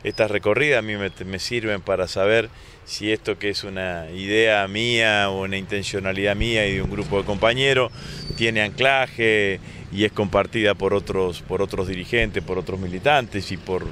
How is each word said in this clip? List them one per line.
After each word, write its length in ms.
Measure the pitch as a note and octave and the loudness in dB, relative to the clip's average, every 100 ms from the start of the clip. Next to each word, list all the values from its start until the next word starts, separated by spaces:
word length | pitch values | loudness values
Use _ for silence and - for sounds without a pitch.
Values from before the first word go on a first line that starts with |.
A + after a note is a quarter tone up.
estas 260 | - - G#2+ | -6 0 0
recorridas 480 | G2+ G#2 G#2+ D3 B2+ | 2 2 2 4 2
a 40 | |
mí 140 | G#2+ G#2 | 0 -4
me, 140 | G2 - F#2 | -6 -6 -10
me 120 | F#2+ | -8
sirven 440 | - A#2+ A2 G2+ | -4 -4 -2 -4
para 260 | F2+ F#2 F2+ | -2 -2 0
saber 400 | G2+ G2 A2+ A2 - - - - | 0 4 4 0 -8 -20 -20 -12
si 260 | - G#2 | -6 -2
esto 260 | G#2+ - G2 | -2 -2 -4
que 120 | G#2 | -4
es 120 | F#2+ | -4
una 480 | G2+ F#2+ F#2 E2+ D#2+ | -6 -6 -4 -6 -8
idea 560 | F2+ G2 G#2+ A2 G#2 G2 | -8 0 4 4 4 2
mía 600 | G#2 A#2 A#2 A2+ G#2 G2 | 0 0 4 4 4 2
o 140 | F#2+ | 0
una 160 | F#2+ G2 | -2 -4
intencionalidad 760 | F#2 G2+ G2 G2+ F#2+ F#2+ G2+ | -4 -4 -2 -4 -2 0 0
mía 320 | G2+ A2+ A2+ G2+ | 2 0 2 2
y 100 | F#2+ | 0
de 60 | |
un 80 | F#2 | -2
grupo 280 | G2+ F2+ G2 | -4 -2 -2
de 60 | F#2+ | 0
compañeros 680 | G2 A2 B2 C#3 C3 A#2+ - - - - - | 2 2 4 4 4 2 -2 -14 -12 -10 -2
tiene 240 | A2+ A2 | 0 2
anclaje 960 | G#2+ - C3 C3+ B2 - A2+ G#2+ G2+ F#2 - - - | 0 2 2 4 0 0 2 4 2 -2 -8 -16 -8
y 120 | G2 | 0
es 80 | G#2 | 0
compartida 600 | - G2 G2 G2 A#2 G#2 | 2 2 2 2 2 2
por 200 | F#2 F#2+ | 4 2
otros, 480 | G2+ F#2+ F#2+ F#2 E2 | 2 0 0 0 -2
por 180 | - F#2 | -4 -2
otros 280 | G2 F#2+ F#2 | -2 -2 -4
dirigentes, 540 | F#2 F2+ A#2 A2 F#2 | -4 0 0 2 -2
por 140 | E2 F#2 | -4 -4
otros 240 | E2+ F#2+ | -4 -6
militantes 720 | F#2 F2+ A2+ D3 A2 G#2 F2+ | -6 -2 2 2 2 -6 -6
y 60 | F2+ | -8
por 280 | - F#2 D#2+ | -4 -4 -6